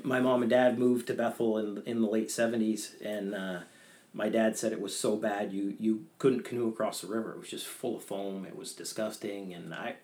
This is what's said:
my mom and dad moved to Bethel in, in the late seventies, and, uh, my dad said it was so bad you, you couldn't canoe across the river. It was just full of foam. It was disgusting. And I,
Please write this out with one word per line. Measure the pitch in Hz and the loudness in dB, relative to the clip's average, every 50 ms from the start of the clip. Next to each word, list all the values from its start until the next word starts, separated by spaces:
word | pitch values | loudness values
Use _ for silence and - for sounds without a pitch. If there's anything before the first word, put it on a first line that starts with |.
| - | -2
my | 131 127 127 | 0 2 4
mom | 127 131 127 123 120 | 4 4 4 4 4
and | 113 | 6
dad | 123 127 127 123 117 120 | 6 6 6 6 6 6
moved | 123 123 123 120 - - | 4 4 4 4 2 -2
to | 113 | -2
Bethel | 113 117 113 113 - 120 113 107 107 | 0 0 0 0 2 2 2 2 2
in, | 107 104 101 104 - | 0 -2 -4 -6 -6
in | 123 117 117 113 | -4 0 2 2
the | 107 | 2
late | 110 110 110 - | 2 2 0 0
seventies, | - - 117 113 117 117 110 110 107 98 - - - - - | 0 0 0 2 2 2 2 2 2 0 -2 -8 -12 -10 -8
and, | 104 107 104 98 98 101 | -6 -4 -4 -2 -4 -4
uh, | 98 95 92 92 87 85 - - - - - - - - _ - | -4 -4 -4 -6 -6 -8 -12 -18 -20 -20 -20 -20 -20 -20 _ -6
my | 107 104 107 | -2 -2 2
dad | - 113 110 110 110 - | 4 4 4 4 2 2
said | - 110 110 | 0 -2 -2
it | - | -2
was | 101 98 - | -4 -4 -4
so | - - 113 107 | 0 0 2 2
bad | 107 110 110 104 101 104 98 95 | 2 0 0 0 0 -2 -2 -2
you, | 98 98 101 98 - | -2 -2 -2 -2 0
you | 113 110 110 110 - - _ _ | 2 2 2 2 -2 -8 _ _
couldn't | - 135 127 117 110 | 4 4 4 4 0
canoe | - 123 120 120 113 | -4 -2 0 0 0
across | 113 - 110 101 - - | 0 0 -2 -2 -2 -4
the | - | -6
river. | 90 107 113 110 92 - | -4 -4 -4 -4 -4 -8
It | - | -10
was | - - | -10 -10
just | - - - | -10 -10 -8
full | - - - - 120 107 | -10 -10 -6 -4 -4 -4
of | - - | -4 -6
foam. | - 101 98 101 98 98 95 92 | -6 -6 -6 -4 -4 -6 -6 -8
It | 85 - | -10 -10
was | - - - - | -12 -12 -12 -12
disgusting. | - 85 - - - 110 110 110 - - 104 101 98 98 92 87 | -10 -10 -8 -4 -4 -4 -4 -4 -6 -6 -6 -6 -6 -8 -10 -10
And | 85 85 82 - | -10 -10 -10 -8
I, | - - 117 - - | -8 -8 -8 -8 -10